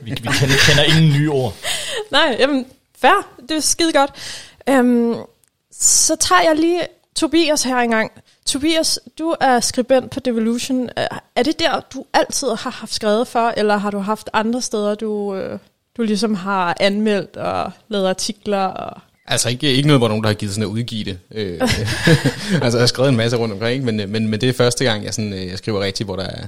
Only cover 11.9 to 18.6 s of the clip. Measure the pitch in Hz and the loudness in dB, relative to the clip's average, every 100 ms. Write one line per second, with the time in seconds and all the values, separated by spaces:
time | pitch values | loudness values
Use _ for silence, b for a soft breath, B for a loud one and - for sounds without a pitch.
11.9 | 269 - - - - 262 220 254 - 220 | -14 -2 0 0 -2 -4 -4 -6 -10 -10
12.9 | - 214 214 247 240 233 - 214 208 202 | -4 0 0 0 0 0 2 2 2 0
13.9 | 202 196 220 - 220 220 240 - 220 208 | -4 -4 -4 -2 -2 0 -2 -4 -2 -2
14.9 | 208 220 208 202 190 - 202 _ _ _ | -2 -4 -4 -6 -6 -8 -10 _ _ _
15.9 | - 226 208 220 208 190 196 175 165 196 | -4 -2 0 0 -2 -2 0 0 2 0
16.9 | 202 214 202 - - 90 92 - - - | 2 0 0 -2 -8 -4 -4 -4 -8 -8
17.9 | 202 190 185 - 208 214 196 | -2 -2 -2 -6 -8 -4 -2